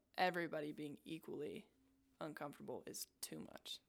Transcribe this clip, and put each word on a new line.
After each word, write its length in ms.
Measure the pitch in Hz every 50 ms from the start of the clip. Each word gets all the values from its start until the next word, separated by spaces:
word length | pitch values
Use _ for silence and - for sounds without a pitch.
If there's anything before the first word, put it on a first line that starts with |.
| _ _ - -
everybody 540 | 185 180 175 180 170 156 - 156 151 151
being 240 | 147 - 151 147 143 - -
equally 640 | - 160 160 - - - 139 147 101 - - - - _ - - - - _ _ _ _ -
uncomfortable 640 | 165 156 147 - 147 147 139 - - - 127 104 -
is 200 | - 156 - - - _ -
too 180 | - - 160 156
much. 400 | 151 - - - - - - - -